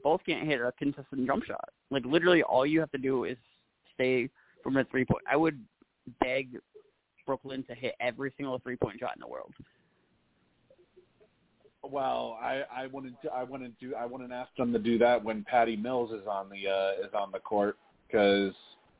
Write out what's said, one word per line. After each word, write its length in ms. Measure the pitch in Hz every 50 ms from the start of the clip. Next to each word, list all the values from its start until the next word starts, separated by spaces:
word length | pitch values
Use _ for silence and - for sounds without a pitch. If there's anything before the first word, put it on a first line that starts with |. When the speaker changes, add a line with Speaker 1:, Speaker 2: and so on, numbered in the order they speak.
| -
Speaker 1:
both 160 | 139 160 185 -
can't 200 | - 160 107 -
hit 140 | 156 147 123
a 120 | 120 123 -
consistent 540 | - 147 143 143 - 139 - - 135 127
jump 180 | 131 139 - -
shot. 260 | - - - - - _ _ _ _
Like, 140 | 139 139 120
literally, 380 | 123 143 175 165 180 180 165 139
all 240 | - 90 127 131
you 140 | 147 156 160
have 100 | 160 147 -
to 60 | 135
do 260 | 127 135 135 127 113
is 140 | 85 127 123 _ _ _ _ _ _ _ _ _ _ _
stay 340 | - 131 127 127 127 117 135 - _ _ _ _ _ -
from 140 | 127 135
a 80 | 135 127
three-point. 400 | - - 135 127 - - - - -
I 60 | 135
would 220 | 147 165 160 151 135 107 - _ _ _ _ _ _ _ - 120 _
beg 400 | - 127 127 135 139 127 123 113 - _ _ - - _ _ _ _ _ _ _ _
Brooklyn 400 | - 135 127 - 135 131 131 127
to 100 | - 123
hit 200 | 123 123 117 - -
every 320 | 113 123 117 117 135 135 -
single 220 | _ 143 135 127 127
three-point 420 | - 127 123 - - 117 98 123
shot 160 | 127 92 62
in 40 | -
the 60 | 62
world. 280 | 60 64 65 - - - _ - - _ _ _ _ _ _ _ _ _ _ _ _ _ _ _ _ _ _ _ _ _ _ 359 _ _ 370 359 _ _ _ 427 _ _ _ _ _ _ _ _ - _ _ -
Speaker 2:
Well, 540 | 139 135 139 135 131 127 123 120 117 113 110 120
I, 220 | 123 131 135 143 - 120
I 120 | 127 131 131
wouldn't 320 | 131 139 135 131 123 - -
do, 60 | 156
I 140 | - 127 127
wouldn't 340 | 127 135 131 127 123 113 _
do, 140 | 127 127 139
I 100 | 120 120
wouldn't 280 | 120 123 131 127 123 123
ask 220 | 123 127 - _
them 160 | - 127 120 117
to 60 | 113
do 200 | 104 117 117 110
that 240 | 117 120 123 117 107
when 220 | 110 110 107 101
Patty 320 | - 127 123 117 117 113
Mills 360 | 104 107 123 131 127 120 110 113
is 140 | 104 95
on 240 | 107 101 98 98 98
the, 180 | 98 98 98 98
uh, 380 | 95 98 95 98 98 95 98
is 80 | 101 -
on 160 | 107 101 98 95
the 60 | 95
court, 400 | - - 107 104 101 104 104 - _ _ _ _ _ _
'cause 420 | - 110 101 101 98 101 101 98 90 - - - - _ _ _ _ _